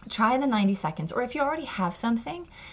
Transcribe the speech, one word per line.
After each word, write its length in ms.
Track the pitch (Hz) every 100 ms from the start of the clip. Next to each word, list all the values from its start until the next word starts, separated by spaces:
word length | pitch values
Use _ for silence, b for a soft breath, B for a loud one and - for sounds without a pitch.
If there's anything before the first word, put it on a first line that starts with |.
| -
Try 280 | - 226 262
the 100 | 277
ninety 260 | 214 196
seconds, 380 | 196 156 160 160
or 100 | -
if 140 | 247 302
you 60 |
already 240 | 277 311 269
have 300 | - 175 185
something, 520 | 233 233 - 349 349 B B